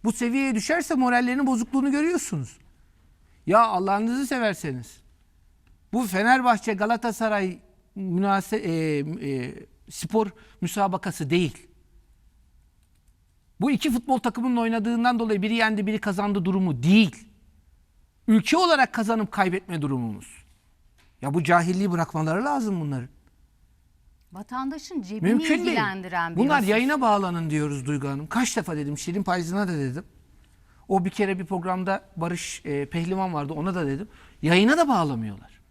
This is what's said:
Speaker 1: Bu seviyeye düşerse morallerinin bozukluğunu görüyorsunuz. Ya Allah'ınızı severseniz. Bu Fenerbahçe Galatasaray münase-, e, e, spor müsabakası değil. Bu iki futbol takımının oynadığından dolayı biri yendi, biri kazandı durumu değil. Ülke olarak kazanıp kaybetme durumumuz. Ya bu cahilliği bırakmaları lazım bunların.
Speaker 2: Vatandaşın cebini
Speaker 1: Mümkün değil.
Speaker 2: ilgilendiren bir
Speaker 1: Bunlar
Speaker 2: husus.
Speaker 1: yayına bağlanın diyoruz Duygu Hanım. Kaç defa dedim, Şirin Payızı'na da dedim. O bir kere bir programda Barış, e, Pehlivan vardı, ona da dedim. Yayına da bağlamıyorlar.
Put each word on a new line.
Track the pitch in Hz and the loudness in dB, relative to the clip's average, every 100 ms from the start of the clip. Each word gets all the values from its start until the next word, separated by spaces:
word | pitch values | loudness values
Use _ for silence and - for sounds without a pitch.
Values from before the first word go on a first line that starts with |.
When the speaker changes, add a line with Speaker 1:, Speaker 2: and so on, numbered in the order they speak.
Speaker 1:
Bu | 220 | -2
seviyeye | 214 240 262 269 | -2 -2 0 0
düşerse | 220 202 330 294 | -2 0 -2 0
morallerinin | 302 247 240 247 254 269 | 2 4 2 2 0 2
bozukluğunu | 247 233 269 277 | 0 0 0 0
görüyorsunuz. | 277 311 359 - 156 127 - - _ _ _ _ _ _ _ - | 2 0 0 -2 -6 -6 -12 -20 _ _ _ _ _ _ _ 4
Ya | 208 | 4
Allah'ınızı | 226 190 190 202 226 247 269 | 6 2 0 0 0 -2 -2
severseniz. | 262 220 180 160 127 117 - _ _ _ _ _ _ _ _ _ | 0 0 -2 -6 -8 -10 -18 _ _ _ _ _ _ _ _ _
Bu | 220 233 | -4 -2
Fenerbahçe | 185 220 262 247 220 - | 0 4 4 4 2 0
Galatasaray | 202 208 233 233 202 220 208 190 175 _ _ _ - | -2 0 0 -2 -2 -2 0 -2 -6 _ _ _ -10
münase-, | 190 175 196 196 185 214 | -4 0 2 0 0 -4
e, | 185 165 160 147 151 180 139 | -2 -2 0 -2 -4 -6 -6
e, | 135 123 - - _ - | -6 -6 -12 -20 _ -20
spor | - - 226 208 - - - | -12 -2 0 0 -6 -20 -8
müsabakası | 170 - 196 180 196 - 147 | -6 -2 0 -2 -6 -6 0
değil. | 170 165 - - _ _ _ _ _ _ _ _ _ _ _ _ _ _ _ _ _ _ _ | 2 0 -4 -20 _ _ _ _ _ _ _ _ _ _ _ _ _ _ _ _ _ _ _
Bu | 233 | 0
iki | 269 320 | 0 0
futbol | 247 262 254 | -2 0 0
takımının | 240 - 247 240 | 0 -2 -2 0
oynadığından | 226 226 214 233 240 240 | 0 0 0 2 2 2
dolayı | 226 208 | 0 0
biri | 208 | 0
yendi, | 226 220 214 202 | 2 2 2 -2
biri | 214 | -2
kazandı | 208 190 208 202 | -2 -2 0 0
durumu | 175 190 185 127 | 0 2 0 0
değil. | 143 208 202 - - _ _ _ _ _ _ _ _ _ - | 6 6 6 0 -20 _ _ _ _ _ _ _ _ _ 2
Ülke | 214 - 320 | 2 4 2
olarak | 359 302 254 | 4 4 4
kazanıp | - 214 226 208 | 0 0 0 -2
kaybetme | - 190 185 - 170 | 0 0 0 -4 -4
durumumuz. | 143 135 117 98 - - - _ _ _ _ _ _ _ | -2 -2 -4 -8 -14 -20 -20 _ _ _ _ _ _ _
Ya | 135 | -2
bu | 151 | -2
cahilliği | 135 139 165 185 202 | 4 4 4 0 0
bırakmaları | 170 160 160 156 170 | 0 -2 -2 -2 -2
lazım | 277 285 220 185 | -2 -2 -2 -4
bunların. | 151 135 123 - _ _ _ _ _ _ _ _ _ _ _ | -4 -6 -8 -16 _ _ _ _ _ _ _ _ _ _ _
Speaker 2:
Vatandaşın | 175 208 247 269 302 - 349 | -18 -10 -6 -6 -8 -8 -8
cebini | 185 214 190 | -6 -2 2
Speaker 1:
Mümkün | 285 320 | 2 2
değil. | 392 | 0
Speaker 2:
ilgilendiren | 349 277 208 185 185 175 170 | 2 0 0 -4 -6 -4 -2
bir | 165 | 2
Speaker 1:
Bunlar | 262 294 | 4 4
Speaker 2:
husus. | 196 | 4
Speaker 1:
yayına | 214 262 302 | 2 2 2
bağlanın | 240 208 190 175 165 | 4 4 2 -2 -2
diyoruz | 151 151 143 131 | 0 -2 -4 -2
Duygu | 147 139 | -2 -2
Hanım. | 139 151 | -6 -4
Kaç | 233 254 - | -2 0 -2
defa | 180 151 | -4 -6
dedim, | 143 147 | -6 -6
Şirin | - 180 | -6 -4
Payızı'na | 190 180 165 190 196 | -2 -2 -2 -2 -2
da | |
dedim. | 165 135 131 - _ _ - _ _ _ _ - | -2 -4 -6 -12 _ _ -20 _ _ _ _ -2
O | 190 | 0
bir | 185 | 0
kere | - 196 185 | 0 -2 -2
bir | 175 | -4
programda | 190 175 185 185 196 - - | -6 -4 -4 -2 -4 -4 -6
Barış, | 170 175 - - | -6 -4 -8 -10
e, | - 143 139 | -6 -4 -4
Pehlivan | 170 170 190 190 | -4 -4 -2 -2
vardı, | 160 143 | -4 -6
ona | 156 180 | -4 -4
da | 180 147 | -2 -2
dedim. | 135 214 - - - | -4 -8 -16 -20 -4
Yayına | 151 180 220 311 | 4 6 6 6
da | 311 | 4
bağlamıyorlar. | 220 156 123 110 101 - - _ | 2 2 -2 -6 -10 -18 -20 _